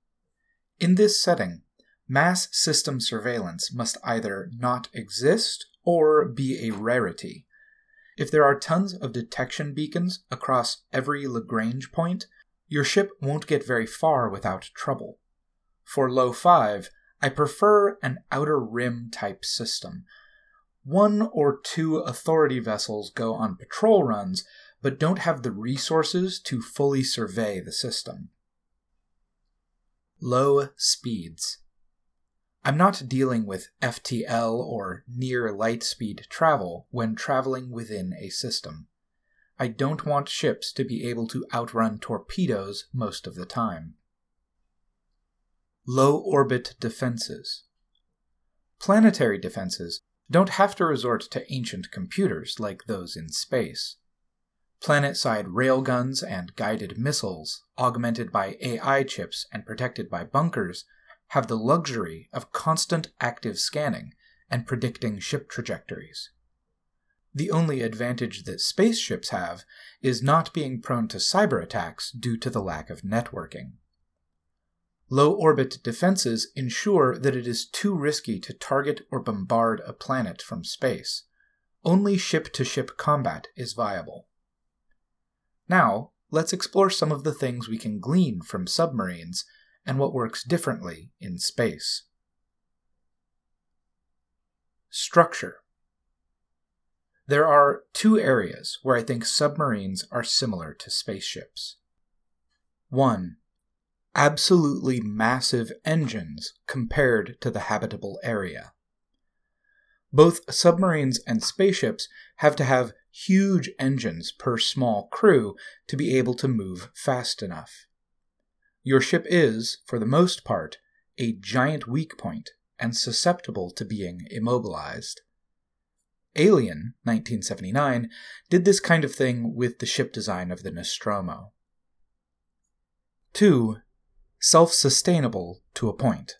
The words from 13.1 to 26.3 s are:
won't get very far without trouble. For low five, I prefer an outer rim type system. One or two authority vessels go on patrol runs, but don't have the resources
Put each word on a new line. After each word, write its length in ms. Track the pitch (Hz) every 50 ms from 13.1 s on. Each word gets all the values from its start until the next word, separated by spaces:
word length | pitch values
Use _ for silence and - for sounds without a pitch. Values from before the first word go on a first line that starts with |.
| - - -
won't 240 | 135 143 151 151
get 180 | - 151 143 -
very 220 | - 127 117 113
far 420 | 113 - - - 160 151 135 120 110
without 420 | 98 98 - 98 92 92 - - -
trouble. 460 | - - - 135 - 113 - - _ _ _ _ _ _ _ _ _ _ _ _ _ _
For 260 | - - - 135 127
low 220 | 123 131 127 123 120
five, 580 | - - 175 175 160 123 104 104 101 95 - - _ _ _ _ - -
I 60 | 139
prefer 680 | 135 - 147 - - - 208 208 208 208 202 202 - - -
an 220 | - 160 - - - -
outer 260 | 135 151 147 156 139
rim 500 | 120 113 113 120 123 123 120 120 117 117 -
type 320 | - - - - - -
system. 600 | - - - 233 233 - - - 190 170 185 185 _ - - - _ _ _ _ _ _ _ _ _ _ _ -
One 460 | 135 147 190 208 214 208 208 220 226 -
or 280 | - 147 143 139 139 -
two 360 | - - - 160 160 156 156
authority 600 | - 123 120 - - - 160 160 151 139 127 127
vessels 520 | 113 113 107 104 - - 110 104 101 -
go 240 | - - 120 113 113
on 220 | 123 113 107 92
patrol 460 | - - - - - - 220 220 196 160
runs, 440 | 120 110 104 101 92 92 92 - - - - - - _ _
but 180 | - 135 - -
don't 200 | 156 160 190 185
have 240 | - 170 165 135 120
the 100 | 123 98
resources 880 | 98 107 120 135 135 - - 160 160 156 160 - 180 180 190